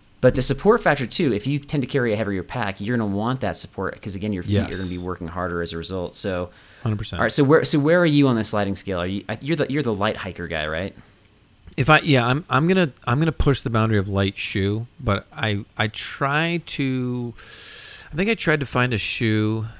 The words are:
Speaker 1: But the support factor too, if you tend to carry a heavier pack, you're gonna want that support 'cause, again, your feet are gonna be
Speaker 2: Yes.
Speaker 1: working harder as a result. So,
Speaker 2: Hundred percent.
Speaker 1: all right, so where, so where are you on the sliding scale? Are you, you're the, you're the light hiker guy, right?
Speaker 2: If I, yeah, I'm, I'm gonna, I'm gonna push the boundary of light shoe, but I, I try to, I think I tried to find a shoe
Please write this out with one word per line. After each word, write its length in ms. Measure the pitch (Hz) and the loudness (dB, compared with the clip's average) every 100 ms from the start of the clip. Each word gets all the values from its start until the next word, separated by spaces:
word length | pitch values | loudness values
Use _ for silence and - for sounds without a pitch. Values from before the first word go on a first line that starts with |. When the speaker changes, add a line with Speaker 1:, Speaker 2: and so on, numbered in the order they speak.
| _ _ | _ _
Speaker 1:
But 140 | 127 131 | 2 4
the 60 | |
support 400 | 120 139 196 233 | 2 4 4 4
factor 240 | 185 143 120 | 4 0 0
too, 280 | - 160 | 0 0
if 140 | 104 131 | 0 -2
you 120 | 143 | -4
tend 240 | - 151 | -2 -4
to 40 | 123 | -2
carry 260 | 143 120 | 0 0
a 20 | 104 | 0
heavier 280 | 104 98 | 0 -2
pack, 360 | 85 127 104 95 | -4 -6 -6 -6
you're 160 | 101 123 | -2 -2
gonna 140 | 104 | 0
want 320 | 98 110 127 | 0 -2 -2
that 140 | 107 82 | -2 -2
support 420 | - - 95 - | -4 -4 -6 -6
'cause, 140 | - 92 | -8 -6
again, 160 | 104 | -4
your 100 | 101 | -4
feet 140 | 101 98 | 0 0
are 60 | - 92 | 0 -4
gonna 100 | 92 | -6
be 80 | 90 | -6
Speaker 2:
Yes. 40 | |
Speaker 1:
working 240 | 90 87 85 | -6 -6 -8
harder 340 | 90 90 87 | -6 -4 -2
as 120 | 85 | -4
a 40 | 82 | -4
result. 380 | 82 95 85 - | -6 -6 -4 -2
So, 340 | 104 92 87 - - - | -2 -2 -6 -10 -20 -8
Speaker 2:
Hundred 140 | 117 104 | -4 -4
percent. 220 | 104 85 | -6 -2
Speaker 1:
all 40 | |
right, 80 | 110 | 0
so 120 | 131 | 4
where, 220 | 135 156 - | 6 6 6
so 140 | 156 | 2
where 200 | 143 175 | 4 4
are 60 | 175 | 6
you 220 | 143 139 | 6 4
on 60 | 117 | 4
the 60 | |
sliding 320 | 110 107 98 98 | 2 0 0 -2
scale? 240 | - 90 | -4 -4
Are 80 | 90 | -2
you, 160 | 98 - 107 | -4 -6 -8
you're 140 | 135 160 | -4 -2
the, 120 | 143 | 0
you're 120 | 139 | 0
the 100 | 131 | 0
light 220 | 101 104 - | 0 -2 -2
hiker 300 | 98 85 85 | -8 -8 -6
guy, 200 | 80 76 | -4 -4
right? 280 | 80 98 - - _ _ _ _ _ - - | -4 -6 -10 -20 _ _ _ _ _ -16 -2
Speaker 2:
If 140 | 131 | 4
I, 100 | 156 | 4
yeah, 260 | 170 135 117 | 6 4 4
I'm, 200 | 131 - | 0 0
I'm 180 | 127 165 | 0 4
gonna, 220 | 190 165 - - | 2 2 -2 -2
I'm 140 | 127 | 0
gonna 120 | 160 | 0
push 280 | - 147 131 | 2 2 2
the 80 | - | 0
boundary 280 | 113 110 107 | 0 2 2
of 100 | 98 | 2
light 300 | 98 98 - | 0 0 -2
shoe, 500 | - 104 98 107 117 _ | -4 -2 0 -2 -6 _
but 280 | 123 101 - | -2 -2 -4
I, 320 | - 110 101 - - | -6 -2 -2 -6 -4
I 100 | 110 | -4
try 720 | - - - 139 147 165 170 - | -2 -8 -4 -2 0 0 -2 -4
to, 680 | - 139 127 123 123 120 113 - - - - - - - | -2 -2 0 -2 -4 -6 -10 -18 -20 -20 -20 -18 -20 -10
I 40 | 147 | -2
think 140 | 196 | 0
I 60 | 226 | 0
tried 240 | - 156 | 2 0
to 40 | 135 | 0
find 280 | 127 123 | 0 0
a 40 | 113 | 0
shoe 680 | - - 117 107 107 110 110 - | -2 0 2 2 0 -2 -6 -12